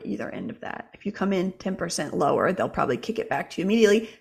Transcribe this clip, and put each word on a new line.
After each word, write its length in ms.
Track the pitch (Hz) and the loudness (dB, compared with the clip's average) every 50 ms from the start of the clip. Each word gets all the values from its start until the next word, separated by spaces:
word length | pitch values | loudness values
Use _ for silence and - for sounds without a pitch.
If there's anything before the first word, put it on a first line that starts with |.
| - | -8
either 240 | - - - 113 - | -6 -6 -6 -6 -8
end 200 | - - - - | -8 -8 -8 -8
of 100 | - - | -10 -10
that. 280 | - - - - - - - | -10 -10 -10 -10 -12 -16 -20
If 120 | - - | -10 -8
you 60 | 202 | -8
come 200 | 208 - 190 196 | -4 -2 0 0
in 200 | 196 180 175 190 - | 2 2 0 -2 -4
ten 220 | - - 190 185 | -4 -6 -6 -4
percent 420 | - 175 170 - - 156 - - | -4 -4 -4 -4 -4 -4 -4 0
lower, 340 | - - - - - 95 156 | 2 2 4 4 4 2 2
they'll 180 | 190 - 113 - | 2 0 -2 -2
probably 280 | - - - 131 127 | 0 0 0 0 0
kick 220 | - - - 226 240 | -2 -2 -4 -4 -4
it 100 | - - | -2 -2
back 200 | 135 139 - - | -2 -4 -4 -6
to 100 | - - | -4 -4
you 40 | 170 | 0
immediately. 440 | 190 214 233 220 202 208 226 226 - - - | 2 6 6 8 8 6 4 2 -2 -8 -18